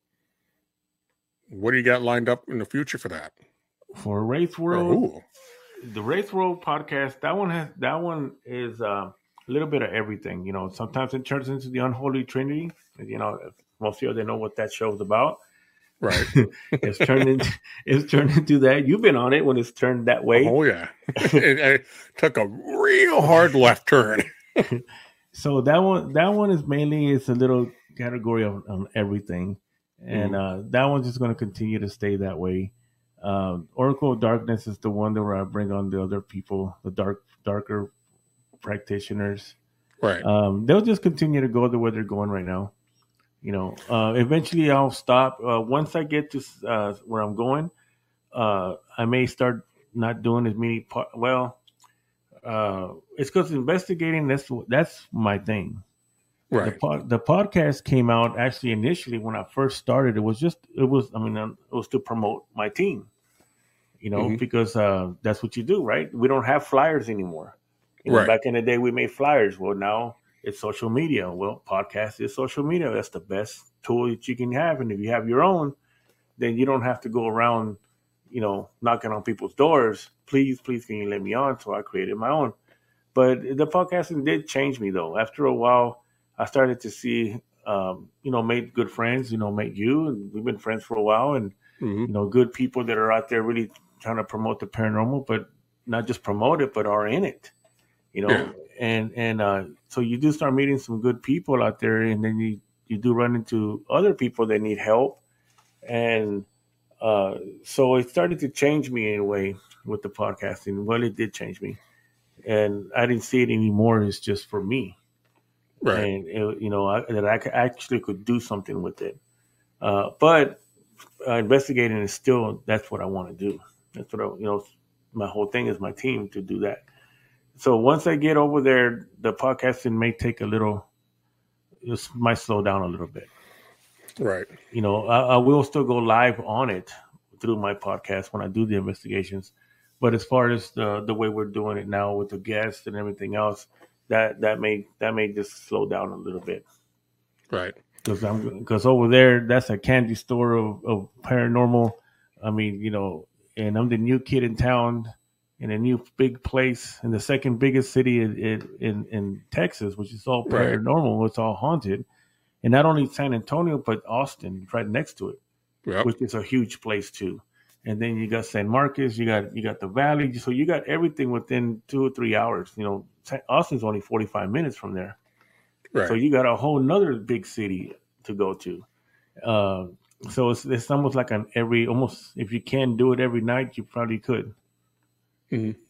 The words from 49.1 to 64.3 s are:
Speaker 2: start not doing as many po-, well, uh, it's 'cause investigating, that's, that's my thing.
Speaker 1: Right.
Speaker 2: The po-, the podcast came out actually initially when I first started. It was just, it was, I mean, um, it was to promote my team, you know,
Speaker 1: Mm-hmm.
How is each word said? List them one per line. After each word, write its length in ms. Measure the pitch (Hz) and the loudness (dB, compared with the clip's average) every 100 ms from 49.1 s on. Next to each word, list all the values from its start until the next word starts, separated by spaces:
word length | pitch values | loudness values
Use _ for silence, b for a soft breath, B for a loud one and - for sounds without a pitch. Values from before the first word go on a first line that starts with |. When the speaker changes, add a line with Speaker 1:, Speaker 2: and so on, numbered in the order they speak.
| 127 127 | 2 0
Speaker 2:
start 400 | - 127 113 - _ _ | 0 0 0 -8 _ _
not 280 | 117 113 113 | -4 -4 -2
doing 240 | 113 117 117 | 0 0 0
as 80 | |
many 320 | 104 117 113 - | -2 -4 -4 -6
po-, 180 | 123 - 117 | -8 -8 -4
well, 420 | 123 127 127 - _ _ _ _ _ _ _ - | 0 0 -2 -10 _ _ _ _ _ _ _ -16
uh, 440 | 117 110 104 95 92 - _ - | -6 -2 -2 -2 -8 -12 _ -6
it's 140 | 135 | -2
'cause 220 | 190 156 | 0 0
investigating, 720 | 147 127 180 180 170 165 160 143 | -2 0 0 -2 -4 -2 0 0
that's, 240 | 139 - 120 - | 0 -2 -8 0
that's 380 | 131 165 - - | 2 0 -4 -10
my 260 | 113 104 101 | 0 0 0
thing. 440 | 107 107 80 95 - _ _ _ _ _ - | -2 -4 -4 -12 -18 _ _ _ _ _ -2
Speaker 1:
Right. 240 | 113 104 | 0 0
Speaker 2:
The 40 | - | -2
po-, 240 | - 73 | -4 -4
the 160 | 73 117 | -2 -2
podcast 680 | - 175 202 180 147 139 | 2 2 2 2 2 0
came 260 | - 131 120 | 0 2 4
out 280 | 117 117 110 | 4 2 0
actually 340 | 127 - 127 | -4 -2 -2
initially 440 | 110 120 170 - 117 | 0 0 -2 -6 -8
when 160 | 113 | -6
I 100 | 107 | -8
first 340 | - - 135 - | -6 -2 -2 -2
started. 380 | - 127 131 107 | 0 2 2 2
It 40 | |
was 180 | 107 113 | 0 0
just, 200 | 170 - _ - | -2 -4 _ 0
it 80 | |
was, 260 | 131 135 - | 2 2 0
I 60 | 110 | -4
mean, 160 | 110 107 | -4 -4
um, 180 | 110 - - | -8 -10 -8
it 20 | |
was 140 | 123 110 | -8 -2
to 100 | 131 | -4
promote 460 | - 117 104 - _ | -2 -4 -2 -4 _
my 140 | - 104 | -6 -6
team, 380 | - 196 120 98 _ _ _ _ _ _ _ _ _ | -2 -2 -4 -12 _ _ _ _ _ _ _ _ _
you 120 | 107 | -4
know, 140 | 101 | -2
Speaker 1:
Mm-hmm. 120 | 107 | 0